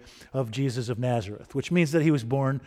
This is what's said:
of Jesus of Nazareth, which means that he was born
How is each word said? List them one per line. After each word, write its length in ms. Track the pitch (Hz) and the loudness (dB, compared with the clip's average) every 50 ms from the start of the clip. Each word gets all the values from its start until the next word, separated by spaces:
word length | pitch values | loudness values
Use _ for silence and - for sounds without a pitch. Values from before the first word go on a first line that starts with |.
| - - - - - - - | -6 -14 -20 -20 -20 -8 -6
of 200 | 131 131 113 104 | -4 -4 -4 -4
Jesus 360 | 131 139 135 113 127 120 113 | -2 -2 -2 -2 -4 -4 -6
of 120 | 120 104 | -4 -2
Nazareth, 560 | 123 127 120 117 95 98 104 107 - - - | -2 0 0 0 -2 -4 -10 -14 -16 -8 -6
which 160 | 139 - - 170 | -6 -2 0 2
means 180 | 180 170 143 | 2 2 4
that 120 | 156 165 147 | 4 4 4
he 100 | 160 151 | 4 4
was 120 | 139 113 | 2 2
born 360 | 117 131 139 135 135 139 131 - | 0 0 0 0 0 0 -2 -6